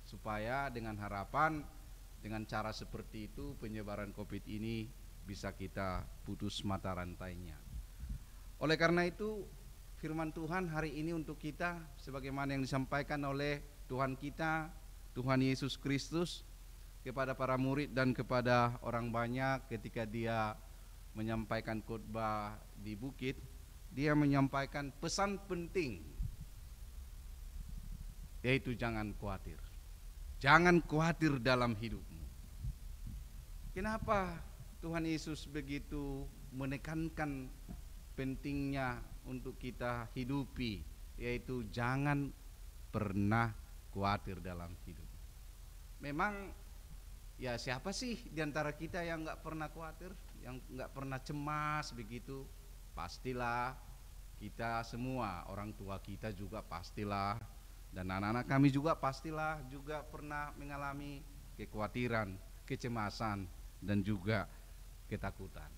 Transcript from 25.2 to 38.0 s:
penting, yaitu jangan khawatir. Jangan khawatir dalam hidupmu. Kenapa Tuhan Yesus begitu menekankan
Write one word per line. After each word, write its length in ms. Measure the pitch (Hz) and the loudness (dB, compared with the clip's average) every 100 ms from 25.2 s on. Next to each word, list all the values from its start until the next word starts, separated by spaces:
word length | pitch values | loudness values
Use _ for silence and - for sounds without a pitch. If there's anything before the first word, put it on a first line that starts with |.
| 196 196 - | 2 2 -2
penting, 560 | 175 170 196 151 92 78 - - - - - - - - - - - - - - - - - - - - - - - | -2 0 2 2 -2 -6 -2 -2 0 -8 -8 -10 -10 -8 -8 -8 -8 -8 -8 -8 -6 -6 -6 -6 -6 -6 -8 -8 -2
yaitu 320 | 120 131 - | 4 4 4
jangan 400 | 120 120 110 107 98 | 0 0 2 0 -2
khawatir. 460 | 104 95 - 80 - - - - - - - - | -2 -2 -4 -6 -8 -10 -10 -10 -10 -8 -8 0
Jangan 440 | 135 156 175 175 - | 10 12 12 10 8
khawatir 560 | 151 165 165 160 135 | 6 6 6 6 6
dalam 320 | 120 127 120 | 8 8 8
hidupmu. 520 | 107 117 110 - - - - - - - - - - - - - - - - - | 4 0 -2 -6 -8 -8 -8 -10 -4 -4 -2 -6 -6 -6 -6 -8 -10 -10 -8 -6
Kenapa 640 | - 208 220 214 208 185 165 - - - - | -2 0 0 4 6 6 0 -8 -10 -12 -6
Tuhan 240 | 165 165 160 | -2 2 4
Yesus 420 | 160 160 151 - | 2 0 -4 -4
begitu 800 | 147 139 143 123 147 143 139 139 - - | -4 -2 -4 -2 -4 -2 -2 -4 -8 -8
menekankan 960 | 131 135 135 - 160 160 - 151 139 131 - - - - - | -4 -2 -2 -2 0 0 0 -2 -2 -6 -10 -10 -8 -8 -10